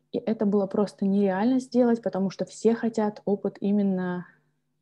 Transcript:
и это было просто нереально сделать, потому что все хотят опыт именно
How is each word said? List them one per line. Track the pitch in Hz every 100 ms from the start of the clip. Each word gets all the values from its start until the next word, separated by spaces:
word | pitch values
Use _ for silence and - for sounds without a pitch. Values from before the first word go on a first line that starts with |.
| _
и | -
это | - 220 202
было | 202 190
просто | 220 202 - 196
нереально | 196 202 185 226 262
сделать, | 254 240 240 233
потому | 202 185 190
что | - 185
все | - 220 226
хотят | 226 226 208 208 -
опыт | 202 202 -
именно | 202 208 196 185 180 180 175 _ _ _ _ _